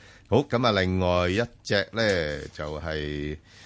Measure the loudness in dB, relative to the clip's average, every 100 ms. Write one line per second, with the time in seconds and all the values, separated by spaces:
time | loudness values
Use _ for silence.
0 | -16 -20 0 2 2 2 2 2 2 2
1 | 2 2 2 0 -2 -6 -2 0 0 -2
2 | 0 2 0 -4 -8 -10 -8 -6 -6 -6
3 | -6 -6 -6 -8 -14 -20